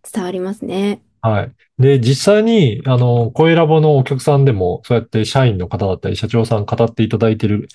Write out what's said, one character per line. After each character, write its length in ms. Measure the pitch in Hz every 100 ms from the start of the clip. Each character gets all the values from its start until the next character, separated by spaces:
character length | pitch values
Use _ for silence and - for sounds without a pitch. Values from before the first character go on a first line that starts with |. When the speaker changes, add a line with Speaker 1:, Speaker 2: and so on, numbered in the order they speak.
| -
Speaker 1:
伝 120 | 220 180
わ 40 |
り 120 | 185
ま 120 | 185
す 120 | 202 -
ね。 360 | 185 202 202 _ _
Speaker 2:
う 60 | 113
ん。 20 |
は 120 | 104
い。 80 | 123 - _ -
で、 220 | 131 139
実 320 | 117 135 196
際 100 | 208
に、 380 | 220 226 139 110 135
あ 120 | 123
の、 340 | 123 120 113
声 240 | - 160 165
ラ 100 | 156
ボ 140 | 156
の 160 | 156 143
お 80 |
客 180 | 131 131
さ 160 | - 139
ん 60 |
で 80 | 139
も、 300 | 104 90 87
そ 100 | -
う 40 | 120
や 40 |
っ 60 | 113
て 160 | 113
社 220 | 110 139 127
員 120 | 95
の 120 | 90
方 180 | 98 101
だ 60 |
っ 60 | 90
た 80 | -
り、 80 | 98
社 100 | 107
長 160 | 117
さ 160 | 113 110
ん 60 | 101
語 180 | -
っ 100 | 113
て 80 | -
い 60 | 110
た 100 | 107
だ 120 | 110
い 80 | 107
て 80 | 104
い 40 |
る 200 | 104 -